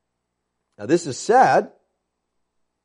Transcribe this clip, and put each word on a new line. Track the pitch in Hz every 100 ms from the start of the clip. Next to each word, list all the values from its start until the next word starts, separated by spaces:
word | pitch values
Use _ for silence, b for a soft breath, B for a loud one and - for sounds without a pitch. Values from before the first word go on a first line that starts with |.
| _ _ _ _ _ _ _ -
Now | 104
this | 170 160
is | 123
sad. | - 247 233 156 220 _ _ _ _ _ _ _ _ _ _ _